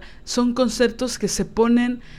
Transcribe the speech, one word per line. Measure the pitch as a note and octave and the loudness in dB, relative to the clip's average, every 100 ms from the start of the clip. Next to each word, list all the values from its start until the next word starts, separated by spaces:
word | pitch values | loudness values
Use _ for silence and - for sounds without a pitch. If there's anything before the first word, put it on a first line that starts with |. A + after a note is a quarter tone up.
| - - | -12 -18
son | - - B3 | -6 -2 0
conceptos | A#3+ B3+ - A#3 A#3 B3 - | 2 0 2 0 0 -6 -4
que | G3+ | -4
se | - F#3 | -2 -4
ponen | - A#3 A#3+ B3 B3 - | 0 4 4 2 -2 -12